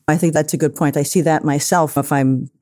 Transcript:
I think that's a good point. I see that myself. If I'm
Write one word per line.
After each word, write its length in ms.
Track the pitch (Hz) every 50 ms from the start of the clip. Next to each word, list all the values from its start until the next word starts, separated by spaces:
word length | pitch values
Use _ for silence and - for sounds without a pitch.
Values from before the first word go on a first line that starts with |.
| _ -
I 80 | 151
think 180 | - 175 165 151
that's 180 | 151 151 -
a 40 | - 139
good 160 | 160 143 147
point. 220 | - 165 143 -
I 80 | 147 143
see 160 | - - 185
that 240 | 143 165 156 - -
myself. 520 | 151 139 147 - - 185 175 156 143 -
If 140 | 143 135 -
I'm 400 | 151 139 131 131 131 131 135 - _ _